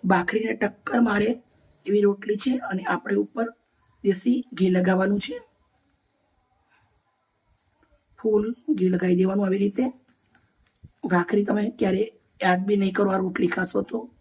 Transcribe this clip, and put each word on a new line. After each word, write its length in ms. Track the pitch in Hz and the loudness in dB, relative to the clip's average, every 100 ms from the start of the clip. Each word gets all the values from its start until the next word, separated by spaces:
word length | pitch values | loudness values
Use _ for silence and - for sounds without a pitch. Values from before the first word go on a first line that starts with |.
| 185 | 2
ભાખરીને 440 | 185 180 214 220 220 | 0 2 -2 -2 -4
ટક્કર 400 | 202 - - 240 226 | -4 -6 -4 0 2
મારે 220 | 208 208 240 _ _ _ _ - | 2 -2 -4 _ _ _ _ -2
એવી 180 | 202 202 | 2 2
રોટલી 320 | 202 - 208 | 0 -4 -4
છે 80 | 262 254 - | -2 -4 -4
અને 120 | 185 180 | -6 -4
આપણે 240 | 175 - 202 | -6 -2 -2
ઉપર 220 | 208 - 226 - _ _ _ _ | -2 -4 -6 -8 _ _ _ _
દેશી 340 | 202 190 247 247 - - | -2 0 0 -2 -2 0
ઘી 120 | 185 180 | 2 2
લગાવવાનું 440 | 180 185 190 202 - | 2 2 2 0 -4
છે. 100 | 480 - _ _ _ _ _ _ _ _ _ _ _ _ _ _ _ _ _ _ _ _ _ _ _ _ _ _ _ | -10 -14 _ _ _ _ _ _ _ _ _ _ _ _ _ _ _ _ _ _ _ _ _ _ _ _ _ _ _
ફૂલ 260 | 220 208 214 240 - 302 | 0 0 0 -6 -4 0
ઘી 140 | 185 | 2
લગાવી 260 | 180 185 180 | 2 2 2
દેવાનું 240 | 185 196 196 | 2 2 0
આવી 160 | 190 | 0
રીતે. 200 | 202 202 254 - _ _ _ - _ _ _ _ - _ - | 0 0 -4 -4 _ _ _ -20 _ _ _ _ -20 _ 0
ભાખરી 360 | 180 175 208 202 | 0 2 0 2
તમે 140 | 208 208 - | 0 -2 -2
ક્યારે 240 | 202 190 220 _ _ _ | 0 0 -2 _ _ _
યાદ 200 | 190 180 196 | 2 2 2
બી 140 | 202 | 2
નહીં 160 | 196 190 | 2 2
કરો 140 | 196 | 0
આ 120 | 190 | 2
રોટલી 300 | 185 180 175 185 | -2 0 -2 -2
ખાશો 260 | 185 202 196 | -4 -4 -4
તો. 80 | 233 240 _ | -8 -10 _